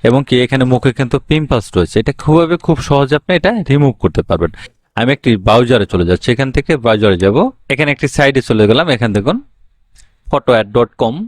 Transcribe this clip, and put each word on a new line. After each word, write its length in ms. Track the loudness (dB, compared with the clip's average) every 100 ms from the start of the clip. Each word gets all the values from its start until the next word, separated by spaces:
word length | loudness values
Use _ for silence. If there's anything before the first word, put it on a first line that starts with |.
| 2
এবং 120 | 0 0
কি 80 | 0 0
এখানে 180 | 0 0
মুখে 180 | 2 0 -2
কিন্তু 180 | -4 -4 -2
পিম্পলস 400 | -2 0 -4 -2 -2
রয়েছে। 180 | 0 -2
এটা 120 | -2 -4
খুবভাবে 320 | 0 2 2 -2 -2
খুব 120 | -2 0
সহজে 280 | 0 0 -2
আপনি 120 | -2 0
এটা 120 | 0 -2 0
রিমুভ 240 | 2 2 0
করতে 180 | -2 -2 -4
পারবেন। 220 | -2 -4 -6 -20 _ _ -4
আমি 100 | -2 0
একটি 120 | 0 0 2
ব্রাউজারে 400 | 2 4 0 0
চলে 120 | -2 0
যাচ্ছি, 180 | 0 0 -2
এখান 140 | -2 -4
থেকে 160 | -2 -2
ব্রাউজারে 340 | 0 2 2 2
যাব, 140 | 2 2 -2 -4 -8
এখানে 160 | -2 -2 -2
একটি 120 | -4 0
সাইটে 260 | 2 0 0
চলে 140 | 2 4
গেলাম। 160 | 2 0 -2
এখানে 160 | 0 -2
দেখুন 180 | -2 -4 -8 _ -20 _ _ _ -20 _ -4
photoad 360 | -4 2 0 2 0
dot 160 | -2 -2
com 140 | -4 -4